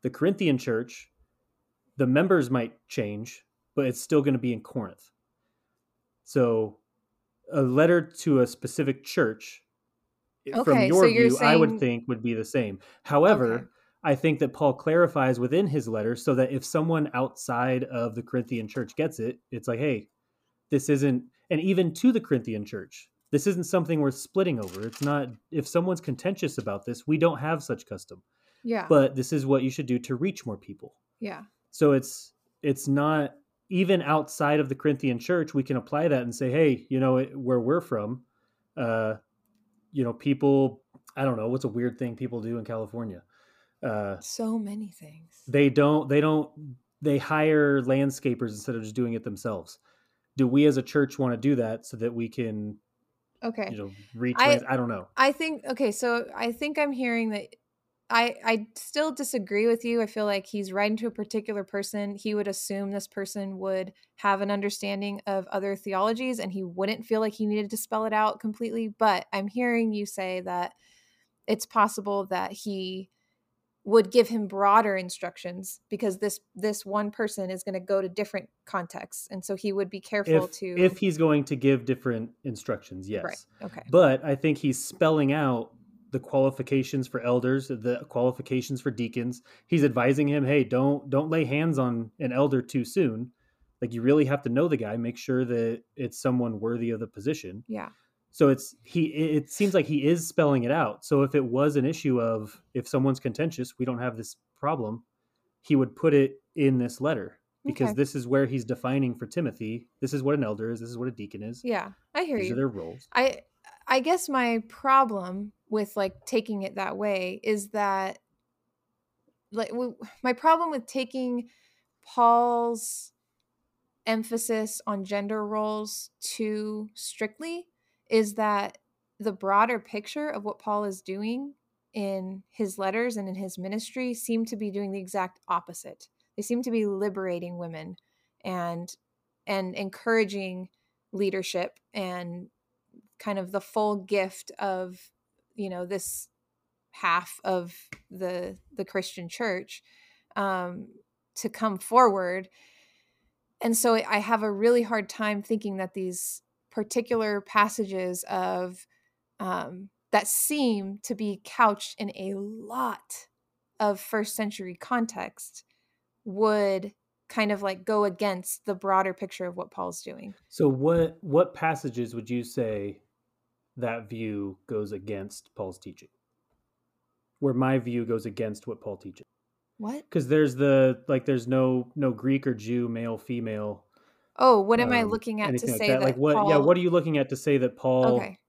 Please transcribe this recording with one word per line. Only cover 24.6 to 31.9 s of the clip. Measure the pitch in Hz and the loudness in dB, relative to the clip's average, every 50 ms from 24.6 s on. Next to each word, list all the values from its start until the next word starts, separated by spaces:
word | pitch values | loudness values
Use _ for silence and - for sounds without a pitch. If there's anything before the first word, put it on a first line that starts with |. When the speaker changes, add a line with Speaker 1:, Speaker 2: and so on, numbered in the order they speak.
| 104 92 87 95 104 | -4 -6 -8 -8 -8
Speaker 1:
It's | 113 113 - | -8 -6 -4
not, | 139 143 147 143 139 127 117 - _ _ | -2 0 0 0 -2 -4 -10 -18 _ _
if | - 160 135 - | -4 -4 -4 0
someone's | - 175 170 185 180 170 | 0 0 0 2 -2 -4
contentious | 170 - 127 - - 185 196 - - 143 - - | -4 -6 -6 -4 -2 -4 -2 -2 -4 -4 -4 -4
about | - 110 101 101 - | -4 -4 -6 -6 -6
this, | - 120 - - - | -8 -10 -8 0 0
we | 151 160 | 2 4
don't | 160 170 151 120 | 4 2 2 0
have | 135 156 165 156 - | -2 -2 -2 -4 -2
such | - 123 - - | -6 -6 -6 -6
custom. | _ - 92 - _ 92 92 _ _ _ _ _ _ _ _ _ | _ -14 -14 -14 _ -20 -20 _ _ _ _ _ _ _ _ _
Speaker 2:
Yeah. | 233 233 214 180 156 | -4 -4 -4 2 4
Speaker 1:
But | 165 147 135 135 139 | 6 6 6 6 2
this | 131 123 - | -2 -4 0
is | 160 147 135 | 0 -2 2
what | 135 139 135 127 | 4 4 4 4
you | 131 | 0
should | 127 - 143 | -2 -4 -2
do | 123 123 123 | 0 0 -2
to | 123 - 135 | 0 -2 -4
reach | 120 151 196 - - - | -2 -2 -2 -4 -4 -8
more | 123 104 - | -10 -10 -10
people. | - - 98 - - - _ _ _ _ _ _ | -12 -16 -18 -16 -16 -20 _ _ _ _ _ _
Speaker 2:
Yeah. | 233 208 185 147 208 _ _ _ _ _ | -10 -10 -10 -12 -16 _ _ _ _ _
Speaker 1:
So | - - 160 147 | -2 2 4 6